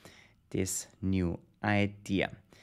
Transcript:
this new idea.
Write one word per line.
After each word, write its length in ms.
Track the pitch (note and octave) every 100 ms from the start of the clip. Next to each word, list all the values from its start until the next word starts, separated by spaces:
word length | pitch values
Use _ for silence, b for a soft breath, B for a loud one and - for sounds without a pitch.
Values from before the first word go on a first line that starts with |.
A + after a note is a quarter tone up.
| B B B B -
this 360 | - F#2+ - - -
new 380 | F#2 F#2+ F2 - - -
idea. 680 | G#2 G#2 G2+ - - F#2 - - _ b